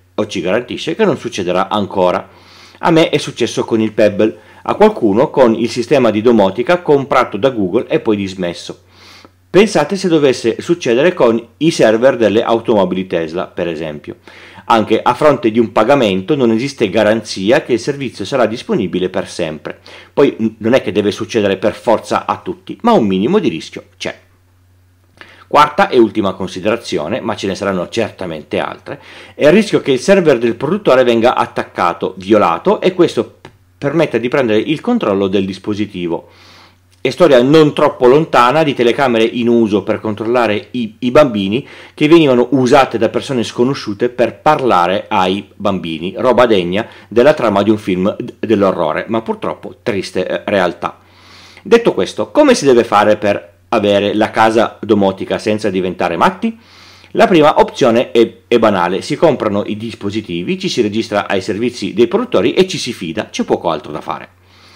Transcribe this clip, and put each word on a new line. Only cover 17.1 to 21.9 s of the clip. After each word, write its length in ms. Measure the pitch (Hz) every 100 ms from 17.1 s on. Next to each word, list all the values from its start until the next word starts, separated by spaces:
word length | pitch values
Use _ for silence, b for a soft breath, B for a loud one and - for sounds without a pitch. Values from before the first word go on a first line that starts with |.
| 113 107 - 95 131
che 120 | 131
il 60 | 120
servizio 440 | - 143 127 -
sarà 220 | 98 131 107
disponibile 640 | 117 - 190 92 87 90
per 180 | 98 90
sempre. 520 | - 80 78 80 - B B B
Poi 240 | - 143 -
n-, 160 | 110 110
non 140 | 110
è 80 | 127
che 120 | 107
deve 180 | 98 101
succedere 460 | 95 98 117 101 95
per 160 | 110
forza 520 | - -